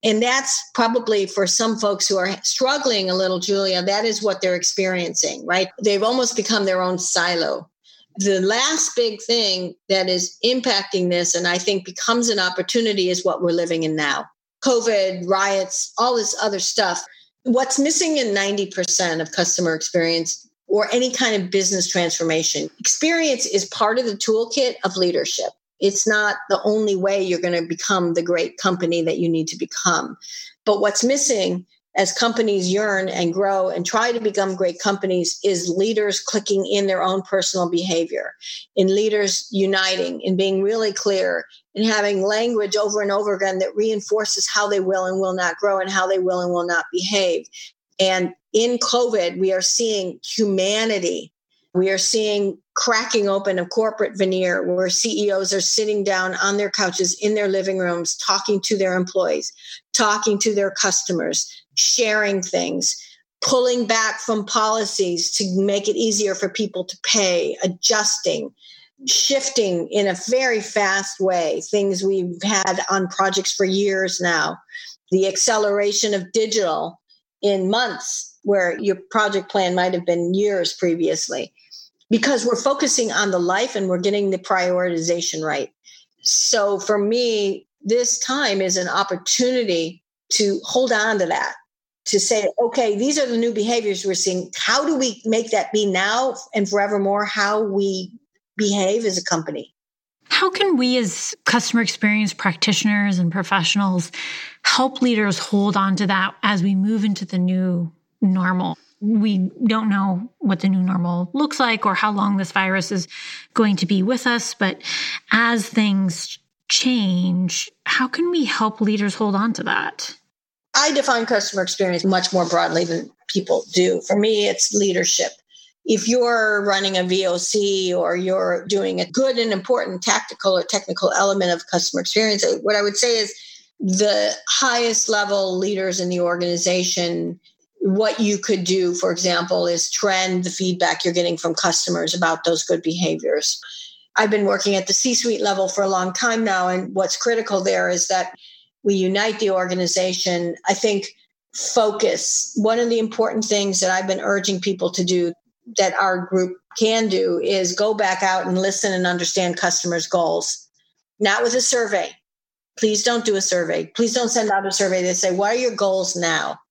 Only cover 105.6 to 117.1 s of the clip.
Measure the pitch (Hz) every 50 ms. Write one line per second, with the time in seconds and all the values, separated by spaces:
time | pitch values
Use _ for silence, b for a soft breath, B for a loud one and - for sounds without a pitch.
105.6 | 202 208 190 202 190 196 190 185 208 185 196 190 185 202 - - - 208 208 185
106.6 | 170 196 196 190 190 208 226 220 202 214 202 - 196 165 - 180 180 180 185 185
107.6 | 185 185 180 175 170 165 - _ _ _ _ _ - 190 185 185 180 180 185 180
108.6 | 180 175 165 - _ _ _ _ 208 208 226 214 202 220 208 185 185 190 - -
109.6 | 254 220 220 220 220 214 196 196 196 196 185 175 214 247 _ _ 349 214 190 170
110.6 | - 190 190 185 185 185 190 185 175 175 175 175 180 175 - 269 302 294 - -
111.6 | 262 240 226 214 - 208 185 - - 214 208 202 202 202 202 190 190 170 - 196
112.6 | 190 190 190 190 170 - 208 185 165 - B B B B B B B B _ -
113.6 | 226 208 202 165 190 170 208 190 185 208 254 247 - 254 240 233 - - - _
114.6 | 202 190 - - B B B B B B B B B B - 220 233 233 233 226
115.6 | 202 - - 226 214 208 196 190 190 185 165 - - - - - _ _ _ _
116.6 | _ _ - - - 254 254 240 208 185